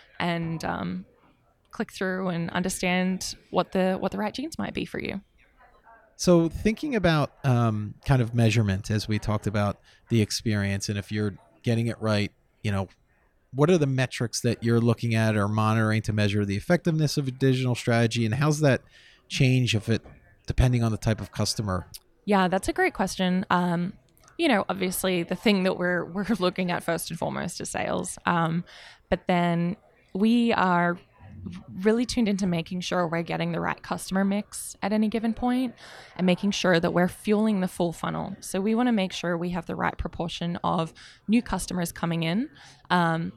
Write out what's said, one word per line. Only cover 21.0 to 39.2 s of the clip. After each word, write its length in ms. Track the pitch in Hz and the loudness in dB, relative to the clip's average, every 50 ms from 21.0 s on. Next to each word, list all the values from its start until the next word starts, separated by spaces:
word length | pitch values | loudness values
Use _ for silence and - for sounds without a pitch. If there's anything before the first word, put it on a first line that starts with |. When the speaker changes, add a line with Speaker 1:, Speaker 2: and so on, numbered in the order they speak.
| - 117 107 - | 0 0 0 0
Speaker 2:
of 100 | 101 - | -4 -6
customer? 560 | - - 104 - - - 107 101 92 90 - - - - - _ _ _ _ | -4 -4 -2 -2 -2 -2 -2 -2 -2 -4 -6 -8 -16 -20 -20 _ _ _ _
Speaker 1:
Yeah, 240 | 202 208 190 185 175 | 2 2 2 4 2
that's 180 | 185 190 - | 0 0 -2
a 60 | 320 330 | -2 0
great 200 | - 381 359 - | 0 0 0 0
question. 520 | - 196 180 - - 185 180 180 185 - - | -2 -4 -4 -2 -2 0 0 0 0 0 0
Um, 440 | 180 175 180 180 170 175 175 196 - - _ _ _ _ _ - _ | 0 0 2 0 -2 -2 -4 -6 -8 -12 _ _ _ _ _ -14 _
you 100 | - 339 | 0 2
know, 180 | 302 233 190 - - | 2 2 2 0 -2
obviously 540 | 185 196 185 185 185 - - 190 185 175 170 | -4 -4 -4 -4 -2 -2 -2 0 0 0 -2
the 120 | - 185 | -4 -4
thing 280 | - - 233 202 190 185 | 0 2 2 2 4 2
that 140 | 185 - | 0 0
we're, 280 | - 180 180 180 170 - | 0 -2 -2 -2 -2 -4
<laughs> 80 | - 170 | -4 -6
we're 220 | 202 196 185 226 | -4 -2 -2 0
looking 320 | 170 180 180 180 - 185 175 | 2 2 0 0 0 -2 -2
at 140 | 170 - - | -4 -2 -2
first 260 | - 165 160 - - | -2 -4 -4 -4 -8
and 80 | 165 | -8
foremost 440 | 165 - - - 139 - 175 - - | -6 -6 -6 -4 -4 -6 -6 -8 -8
is 80 | - - | -10 -6
sales. 500 | - - - - - 180 180 185 - - - | -6 -4 -4 -2 -2 -4 -4 -6 -10 -4 -2
Um, 360 | 185 175 165 165 160 165 175 - - - - - - - - _ - | 0 0 2 0 0 -2 -4 -6 -8 -14 -20 -20 -20 -20 -20 _ -4
but 160 | 180 175 - | -4 -2 0
then 520 | - 180 175 175 175 170 170 170 175 - - _ _ _ _ _ _ - | 0 0 2 2 2 0 0 0 -2 -4 -6 _ _ _ _ _ _ -2
we 400 | 190 214 226 233 240 233 233 - | 0 2 4 4 4 2 2 2
are 460 | - 185 185 175 175 175 175 175 175 - _ _ - - - - - - - 175 - - - - 185 | 2 2 2 4 4 2 2 0 -4 -8 _ _ -20 -20 -18 -18 -14 -14 -14 -14 -14 -16 -14 -10 -2
really 240 | 185 214 220 240 254 | 2 2 2 2 0
tuned 240 | - - 254 226 202 | 0 0 0 2 2
into 160 | 208 185 202 | 0 0 0
making 360 | 180 175 165 165 - 185 180 | 0 0 -2 -2 -4 -6 -8
sure 260 | 175 - 185 180 175 | -4 -2 -2 -2 0
we're 160 | 160 165 170 170 | 0 -2 -4 -2
getting 280 | 165 165 165 165 170 | -4 -4 -2 -2 -2
the 80 | 165 165 | -2 -2
right 220 | 170 170 - - | -2 -4 -4 -4
customer 420 | - - 185 170 - - 185 190 196 | -6 -6 -6 -6 -4 -2 0 0 2
mix 520 | 196 202 208 208 - - - - - - - - | 2 0 -2 -4 -6 -10 -14 -14 -14 -10 -8 -4
at 100 | 196 220 | -2 0
any 140 | 220 220 | 0 2
given 260 | 208 233 226 220 233 220 | 0 0 -2 -2 -2 -2
point 400 | - 247 247 247 254 262 240 - - - - - - - - - | -2 -2 0 0 0 -2 -4 -6 -12 -18 -20 -20 -20 -20 -14 -4
and 100 | - 180 | 0 2
making 260 | 185 175 - 196 202 | 2 4 4 2 0
sure 280 | 196 - - 185 175 165 | 0 2 2 4 4 4
that 120 | 170 175 | 4 2
we're 160 | - 175 180 | 4 2 2
fueling 540 | 180 - - - 208 214 208 220 220 214 185 | 2 0 -4 0 0 2 2 2 2 2 0
the 60 | 185 | -2
full 240 | 180 - - 175 170 | -2 -2 -2 -2 -2
funnel. 440 | 160 - - 175 160 160 160 - 196 - | -2 -4 -6 -4 -4 -4 -6 -8 -10 -12
So 200 | - - - 190 | -10 -6 -4 -2
we 140 | 190 220 220 | 0 0 2
wanna 160 | 226 247 247 | 2 2 2
make 200 | 233 196 190 185 | 2 2 0 -2
sure 240 | - - | -4 -4